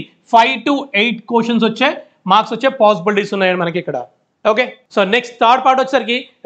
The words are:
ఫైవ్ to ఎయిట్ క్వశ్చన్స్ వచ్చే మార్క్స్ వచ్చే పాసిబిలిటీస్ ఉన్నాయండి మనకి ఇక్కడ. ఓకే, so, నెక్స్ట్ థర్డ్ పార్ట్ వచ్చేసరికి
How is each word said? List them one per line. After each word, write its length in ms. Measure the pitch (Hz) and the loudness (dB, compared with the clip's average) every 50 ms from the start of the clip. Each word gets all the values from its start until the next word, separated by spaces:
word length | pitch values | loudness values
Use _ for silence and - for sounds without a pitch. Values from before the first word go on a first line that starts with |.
| 156 - _ _ _ _ | -4 -10 _ _ _ _
ఫైవ్ 240 | - 226 233 254 262 - - | 4 4 4 4 0 -4 -4
to 80 | 294 285 277 - - - 202 | -4 -4 -4 -4 -4 -2 -2
ఎయిట్ 200 | 220 240 226 226 - - | -2 -2 -2 -6 -8 -2
క్వశ్చన్స్ 340 | 233 233 233 233 240 220 226 | -2 -2 0 0 0 0 0
వచ్చే 200 | 214 220 - 262 294 330 - - _ _ _ _ 185 | 0 0 0 -2 -2 -2 -4 -12 _ _ _ _ 2
మార్క్స్ 220 | 190 214 214 - 233 | 2 2 2 0 -6
వచ్చే 140 | 220 262 269 269 - | -2 -2 -2 0 2
పాసిబిలిటీస్ 500 | 220 208 208 175 170 214 208 202 202 - 208 | 2 2 2 2 -2 -2 -2 -2 -2 -4 -4
ఉన్నాయండి 240 | 196 190 185 180 180 | -2 0 0 0 0
మనకి 160 | 175 170 165 175 | -4 -4 -4 -6
ఇక్కడ. 160 | - - 139 123 120 - _ _ _ _ _ _ - 196 | -4 -2 -4 -4 -4 -10 _ _ _ _ _ _ -2 0
ఓకే, 120 | 220 254 247 220 - _ _ _ - | 0 0 -2 -4 -6 _ _ _ -2
so, 60 | 220 196 190 214 | -2 0 2 0
నెక్స్ట్ 200 | 247 240 - - - | -2 -2 -4 -4 0
థర్డ్ 220 | 240 226 254 254 254 | 2 2 2 4 2
పార్ట్ 140 | 262 262 262 | 2 2 2
వచ్చేసరికి 360 | 262 262 285 254 226 214 240 254 247 - _ _ - | 0 0 -2 -2 -2 -2 -4 -6 -6 -10 _ _ -2